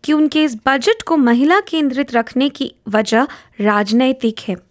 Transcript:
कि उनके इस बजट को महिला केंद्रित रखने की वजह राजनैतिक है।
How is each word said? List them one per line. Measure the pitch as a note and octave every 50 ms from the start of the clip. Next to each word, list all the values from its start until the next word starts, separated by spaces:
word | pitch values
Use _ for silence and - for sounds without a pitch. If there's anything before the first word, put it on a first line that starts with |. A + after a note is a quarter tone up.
| -
कि | - D4+
उनके | D4+ D#4 D4+ - D#4 D#4
इस | D4+ A#3+ G#3+ _
बजट | C4+ C4+ C#4 - G#4 A4+ A4+
को | - - E4
महिला | D#4 C4 A#3+ A#3 A#3+ C4+ D4+ F4+ G4+
केंद्रित | G4 - - D#4+ D4+ C#4 B3 C4 C#4 C4+ B3
रखने | A#3 A3+ - - B3 C4+ C#4+
की | - - C#4 - - _ _
वजह | - G3+ G#3+ A3 - A3 A3 C#4 - - - - _ _ -
राजनैतिक | G3+ G#3 G#3 G#3 G#3 G3 A3 A#3+ C4 C4 C4 C4 B3+ A3+ A3 -
है। | - - F#3+ - _ _